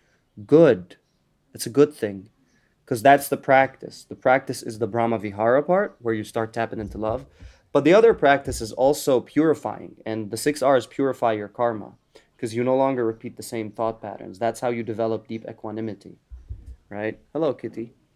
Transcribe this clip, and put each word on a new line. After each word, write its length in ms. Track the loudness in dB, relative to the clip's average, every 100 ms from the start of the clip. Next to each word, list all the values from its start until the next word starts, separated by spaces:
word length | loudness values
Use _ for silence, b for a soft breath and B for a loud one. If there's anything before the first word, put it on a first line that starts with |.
| _ _ _ -20 2
Good. 500 | 6 6 4 -2 -20 _ _ _ _ _
It's 120 | -12 -4
a 40 |
good 220 | 2 2
thing, 360 | 2 -8 -8 -16 _ _ _ _ _ _
'cause 160 | 2
that's 260 | 6 6 4
the 80 | -4
practice. 680 | 4 4 4 -2 -18 -18
The 100 | -18
practice 480 | -4 2 2 0 -10
is 160 | -10 -6
the 80 | -4
Brahma 320 | -2 -2 -2
Vihara 440 | -6 -2 2 2
part, 340 | 2 0 -2 -6
where 140 | -6
you 100 | -4
start 280 | -4 -6 -6
tapping 260 | -4 -6 -6
into 200 | -10 -6
love. 280 | -6 -6 -10 b b b b
But 120 | 2
the 100 | 6
other 200 | 6 6
practice 460 | 6 4 4 0 -8
is 120 | -8
also 480 | 0 0 2 0 0
purifying, 760 | 0 0 2 0 -4 -10 -14 -14
and 260 | -8 -8 -6
the 60 | -4
six 260 | -4 0
R's 240 | 2 2 0
purify 460 | -4 -4 0 -2
your 160 | -2 -6
karma, 460 | -2 -2 -2 -10 -20 _ b b _
'cause 180 | -6
you 80 | -2
no 140 | 0 2
longer 280 | 2 0
repeat 320 | -2 -4 -12 -14
the 60 |
same 280 | -10 -8 -8
thought 320 | -4 -6 -6
patterns. 360 | -12 -14 -16 -4
That's 220 | -4 -2
how 80 | -4
you 120 | -4
develop 440 | -6 -4 -4 -4 -6
deep 180 | -12 -12
equanimity, 680 | -14 -12 -8 -8 -10 -16 -20 _ -20 -16 -16 -16 -20 _
right? 300 | -8 -8 -8 _
Hello, 220 | -4 -4
Kitty. 400 | -4 -10 -12 -14 _ _